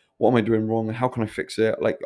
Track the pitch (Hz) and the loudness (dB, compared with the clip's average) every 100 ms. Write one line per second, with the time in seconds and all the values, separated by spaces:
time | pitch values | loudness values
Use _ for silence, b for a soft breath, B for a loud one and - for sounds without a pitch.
0 | b - 117 123 110 110 110 113 110 117 | b 0 4 4 4 0 2 -2 -2 -2
1 | 127 120 107 - - - 110 110 110 - | -4 -2 -4 -4 -8 0 0 0 -2 -2